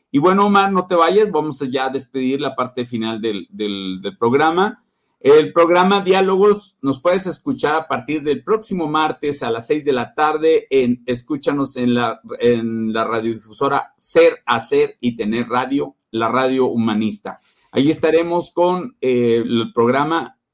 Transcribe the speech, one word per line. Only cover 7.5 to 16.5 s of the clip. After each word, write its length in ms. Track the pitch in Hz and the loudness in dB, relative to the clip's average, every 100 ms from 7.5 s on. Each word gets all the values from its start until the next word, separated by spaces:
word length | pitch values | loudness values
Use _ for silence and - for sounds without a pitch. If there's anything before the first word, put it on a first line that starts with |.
| 123 151 | -2 0
a 140 | 156 160 | -2 -2
partir 340 | 123 117 151 | -6 -6 -4
del 220 | 143 135 | -2 -4
próximo 420 | 175 220 - 185 156 | -2 -2 -2 -4 -2
martes 560 | 156 156 - 147 143 | 0 0 -2 -6 -4
a 80 | 117 | -4
las 160 | 117 117 | -6 -2
seis 180 | 151 | -2
de 80 | 143 | 0
la 220 | 127 120 | -2 -2
tarde 540 | - 151 156 160 160 - | -2 0 2 2 2 2
en, 320 | 135 123 123 - | 2 2 -2 -4
escúchanos 720 | 123 - 147 160 143 135 127 | -6 -6 -4 -2 -2 -4 -2
en 180 | 123 | 0
la, 260 | 120 117 110 113 120 | 0 -2 -6 -12 -2
en 540 | 120 120 113 113 110 | 0 2 -2 -4 -4
la 120 | 113 | -2
radiodifusora 880 | 113 113 113 110 107 - 139 139 - - | -2 -2 -4 -6 -12 -4 -2 -2 -4 -12
Ser, 460 | - 165 165 - - | 0 4 4 4 -2
Hacer 500 | 120 117 143 147 - | -4 0 0 0 -2
y 160 | 123 117 | -4 -2
Tener 320 | 107 113 117 | -2 -2 -2
Radio, 480 | 120 127 139 143 - _ | -2 -2 -2 -4 -10 _
la 160 | 113 113 | -4 -2
radio 380 | 123 131 | 0 0